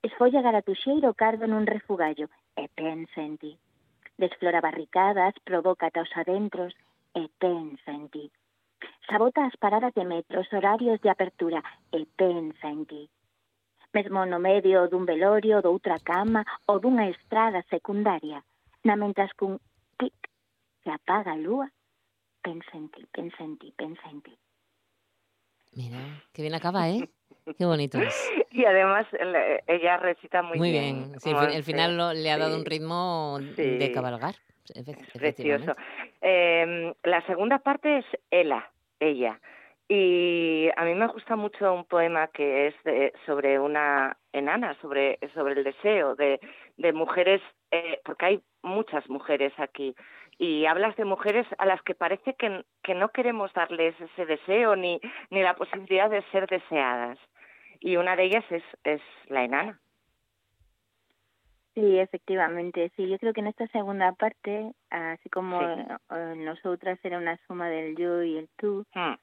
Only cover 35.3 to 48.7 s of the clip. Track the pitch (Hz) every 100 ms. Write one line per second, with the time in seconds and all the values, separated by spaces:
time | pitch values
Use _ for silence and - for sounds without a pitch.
35.3 | 143 143 143 156 - - - - _ -
36.3 | 185 175 170 165 175 165 - - 180 175
37.3 | 175 214 269 277 285 302 285 - - _
38.3 | 180 160 123 - _ _ _ 156 139 120
39.3 | 110 - - - _ _ 208 190 175 175
40.3 | 170 165 160 160 - 170 175 226 226 -
41.3 | 226 208 - 196 180 175 175 165 165 156
42.3 | - 143 135 143 151 160 131 139 - -
43.3 | 143 139 139 143 151 147 143 135 - _
44.3 | 139 139 202 226 143 156 139 139 - 143
45.3 | 160 139 139 139 139 208 214 143 123 143
46.3 | 135 - - - - 165 156 160 180 180
47.3 | 196 - _ _ 170 170 - - 156 175
48.3 | 196 _ _ 175